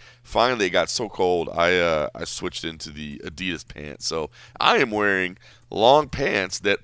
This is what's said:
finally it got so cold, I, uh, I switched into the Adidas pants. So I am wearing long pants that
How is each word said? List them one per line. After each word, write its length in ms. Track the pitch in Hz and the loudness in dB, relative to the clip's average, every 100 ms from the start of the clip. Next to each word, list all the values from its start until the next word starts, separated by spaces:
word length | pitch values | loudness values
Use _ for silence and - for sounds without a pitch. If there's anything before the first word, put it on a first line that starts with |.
| - - | -10 -20
finally 460 | - 104 123 123 95 | -4 2 2 2 2
it 20 | |
got 220 | 87 82 | 2 0
so 180 | - 110 | -2 -4
cold, 400 | - 92 87 80 | 0 2 2 0
I, 260 | 82 85 90 | 0 2 4
uh, 320 | 85 80 73 | 2 2 -2
I 120 | 58 64 | -6 -8
switched 380 | - 92 - | -6 -8 -6
into 280 | 82 80 78 | -8 -10 -12
the 280 | 73 76 71 - | -12 -12 -10 -12
Adidas 420 | 76 92 80 - | -8 -6 -6 -10
pants. 380 | - 73 - - | -14 -14 -10 -6
So 240 | 80 76 - - - | -4 -6 -10 -18 -2
I 180 | - 226 | 2 2
am 140 | 131 | 2
wearing 460 | 104 104 95 90 92 - - - | 2 2 2 -2 -6 -20 -20 -10
long 380 | - 113 147 147 | 2 6 6 4
pants 520 | - 143 104 92 - | -4 -2 -2 -4 -4
that 200 | 101 101 | -2 -2